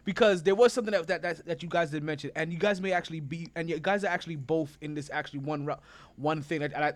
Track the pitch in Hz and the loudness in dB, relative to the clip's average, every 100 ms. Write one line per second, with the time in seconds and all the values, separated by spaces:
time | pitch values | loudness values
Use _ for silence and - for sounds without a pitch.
0 | - 185 220 185 165 196 240 254 214 196 | -4 4 6 6 4 8 6 6 0 0
1 | 165 175 175 156 - 170 170 175 165 151 | 0 -2 -2 -4 -4 -6 -2 0 0 -2
2 | 151 143 143 - 160 170 202 190 190 180 | -4 -4 -6 -4 -4 0 0 2 0 -2
3 | - 165 143 165 170 170 165 160 185 202 | -2 -6 -6 -8 -8 -6 -4 -2 0 0
4 | 190 175 - 156 127 160 147 - 151 151 | 0 -2 -4 -6 0 0 0 -6 -10 -8
5 | 143 147 151 143 139 151 143 139 - - | -6 -6 -4 -6 -4 -4 -4 -6 -10 -20
6 | - - 147 156 143 160 147 135 147 | -20 -6 -2 -2 -2 -2 -2 0 -2